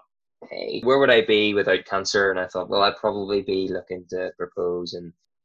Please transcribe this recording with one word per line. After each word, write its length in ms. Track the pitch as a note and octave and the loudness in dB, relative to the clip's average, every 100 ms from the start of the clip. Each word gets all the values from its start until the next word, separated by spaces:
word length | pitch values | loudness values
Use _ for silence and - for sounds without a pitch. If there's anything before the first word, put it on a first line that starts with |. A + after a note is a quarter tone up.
| _ _ _ _ - | _ _ _ _ -16
"Hey, 300 | - G1+ - | -10 -8 -2
where 140 | A#2+ C#3 | 2 4
would 140 | C3+ | 6
I 100 | A2+ | 6
be 300 | A2+ G#2+ G#2 | 6 4 4
without 320 | G2+ F#2+ F#2 - | 2 2 0 0
cancer?" 460 | G2 F#2+ G#2 G2 | -4 0 2 2
And 80 | F#2 | 0
I 80 | F#2 | -4
thought, 200 | F#2 F2+ | -6 -2
"Well, 120 | G2+ | 2
I'd 160 | G2+ - | 2 0
probably 440 | A2 G2+ G2 G2+ | -2 -2 -2 -2
be 240 | F#2+ F#2+ F#2+ | -2 -2 -2
looking 380 | F#2 - F#2 F2 | -6 -8 -12 -8
to 220 | F#2 F2+ - | -8 -8 -8
propose 560 | F2+ F#2+ F2 F2 F2 | -8 -4 -4 -4 -8
and 200 | F2 E2+ - _ _ | -12 -14 -20 _ _